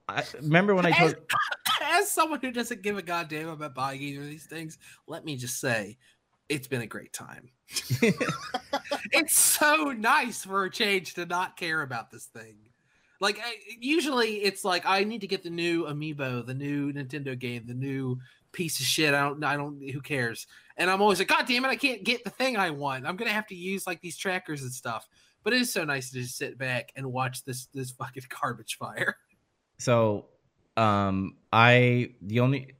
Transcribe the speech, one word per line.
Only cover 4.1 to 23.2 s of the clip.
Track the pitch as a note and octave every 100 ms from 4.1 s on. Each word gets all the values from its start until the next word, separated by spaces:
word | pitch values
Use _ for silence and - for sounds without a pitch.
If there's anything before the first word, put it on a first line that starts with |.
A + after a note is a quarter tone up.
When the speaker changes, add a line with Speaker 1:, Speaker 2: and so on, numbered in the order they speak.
| C#3
Speaker 2:
of | D3
these | D3+ -
things, | D#3 D#3+ D#3+ - - -
let | D#3+ D#3+
me | C3+
just | B2 -
say, | C#3 A2+ G2 G#2+ _ _ _ _ _
it's | D3 -
been | B2+
a | A2
great | G#2 -
time. | - D2+ - - _ _ - - C3
Speaker 1:
<laughs> | A#3 - B3 - - - - C4+ - C#4+ G#3+
Speaker 2:
It's | D4+ D#4 -
so | - - D4+ D4+ D4 A#3+
nice | A3 D4 B3 -
for | F#3+ G3
a | F#3
change | - G#3+ G3 E3
to | - F3
not | F3+ F#3 -
care | E3+ D#3+
about | C#3 A#2+ G#2+
this | A#2+
thing. | - A#2 A2 G#2 G#2+ _ _ _ _ _
Like, | G3 G#3
I, | A#3 A3+ G#3 A3+
usually | B3 D#4+ D4 B3+ A3+ G#3+
it's | G3 F#3+
like, | G3+ F3 F3
I | F#3+
need | G#3 A3+
to | F#3+
get | F#3
the | E3+
new | E3+ E3+ E3+
Amiibo, | D3+ D3 D#3 D3 C3+ B2 A#2
the |
new | C3 C#3+ C#3+ C#3+
Nintendo | C#3+ C3 D3 C#3 B2+
game, | B2 A#2+ A2+
the |
new | B2 C3+ C3+ C3 B2+ B2+ _ _
piece | - E3+ -
of | C3
shit. | - D#3
I | C#3+ C#3+
don't, | C#3+
I | D3 C#3+
don't, | C#3+ C#3+ C3+
who | C3+
cares? | C3+ D3 A#2+ A2 - - _ -
And | F3+
I'm | F#3+
always | G#3 F#3
like, | -
"God | D#4 B3+
damn | B3 C4
it, |
I | B3
can't | C#4 A3+
get | F#3+ A#3+
the | G3+
thing | - B3+ A3+
I | F#3
want. | D3 C#3+ C3 C3+
I'm |
gonna | F#3